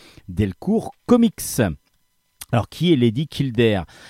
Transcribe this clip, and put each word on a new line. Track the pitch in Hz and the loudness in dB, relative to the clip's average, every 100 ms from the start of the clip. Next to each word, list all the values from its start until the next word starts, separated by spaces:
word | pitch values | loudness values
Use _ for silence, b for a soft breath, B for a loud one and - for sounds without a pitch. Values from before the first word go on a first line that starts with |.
| b b - | b b -12
Delcourt | 87 104 - - 220 - - | -4 -4 -4 -2 -2 -2 -14
Comics. | - 240 233 - - - 101 73 _ _ _ _ _ - - | -4 0 0 0 -8 -2 -2 -2 _ _ _ _ _ -20 -4
Alors, | 120 101 | -2 -2
qui | - 170 | -2 2
est | 147 | 4
Lady | 120 110 156 | 4 2 -6
Kildare ? | - 139 113 117 101 82 B B | -4 -4 2 2 2 -4 B B